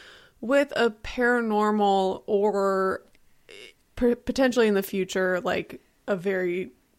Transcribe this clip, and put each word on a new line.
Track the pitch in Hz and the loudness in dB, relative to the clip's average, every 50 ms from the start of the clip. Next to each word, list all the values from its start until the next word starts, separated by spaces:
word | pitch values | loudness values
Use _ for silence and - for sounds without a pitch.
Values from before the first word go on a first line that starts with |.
| - - - - - _ _ - | -20 -20 -20 -20 -20 _ _ -8
with | - 220 277 285 285 277 - | -2 0 2 2 2 2 0
a | - 233 233 | 0 0 0
paranormal | 220 - - - - 247 247 240 247 240 233 220 208 208 214 214 214 214 202 202 196 196 190 190 190 - - | -2 -4 -12 -8 -4 0 0 2 2 0 0 0 0 2 2 2 2 2 2 2 2 2 2 0 -2 -4 -4
or | - 214 196 202 214 202 202 196 196 190 190 190 190 190 - - _ _ - _ _ _ _ _ - - - 120 - - _ _ _ - | -2 0 0 2 0 0 0 0 0 0 0 0 -2 -2 -4 -8 _ _ -20 _ _ _ _ _ -20 -20 -20 -20 -20 -20 _ _ _ -4
p-, | - 247 240 240 | 0 2 2 2
potentially | 240 - - 254 - 269 254 233 254 226 | 0 -4 -4 0 2 2 2 4 4 2
in | 214 202 | 4 2
the | 190 190 | 0 0
future, | - - 190 185 185 - 196 185 185 185 180 | -2 -4 -4 -4 -2 -2 -2 -2 0 -2 -2
like, | - 180 175 - 170 - - - _ _ _ _ _ | -2 -2 -4 -4 -6 -8 -14 -20 _ _ _ _ _
a | - 208 | -6 -6
very | 180 165 202 190 185 180 180 175 185 180 - - _ _ _ _ | -4 -4 -4 -2 -2 -2 -2 -4 -4 -6 -8 -12 _ _ _ _